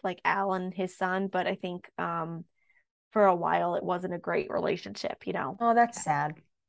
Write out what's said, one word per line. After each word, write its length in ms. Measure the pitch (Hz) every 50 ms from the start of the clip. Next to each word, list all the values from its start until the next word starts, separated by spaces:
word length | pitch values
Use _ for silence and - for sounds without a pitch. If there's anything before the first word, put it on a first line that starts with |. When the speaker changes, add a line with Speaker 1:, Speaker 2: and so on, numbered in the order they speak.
| -
Speaker 1:
like, 160 | 190 180 180 -
Al 280 | 170 165 196 196 196 185
and 200 | 185 185 185 180
his 240 | 185 190 185 - -
son, 300 | 190 185 185 190 196 196
but 180 | - 185 180
I 80 | - 190
think, 340 | - - 180 175 180 - - _ -
um, 440 | 160 170 170 170 160 165 165 165 170 - _ _ _ _ _ _ _ _ _ _ _ _
for 120 | - 220 208
a 100 | 190 180
while 400 | 175 170 165 170 175 175 175 175
it 80 | 175 -
wasn't 320 | 175 180 180 180 180 175
a 20 | 175
great 320 | - 175 170 165 - -
relationship, 760 | - 170 170 - - 175 - 196 208 - - - - - - -
you 60 | 175
know? 220 | 170 147 135 131 -
Speaker 2:
Oh, 160 | 233 233 226
that's 280 | 240 233 233 233 - -
sad. 300 | - 151 143 147 151 156 - - _ _ _ _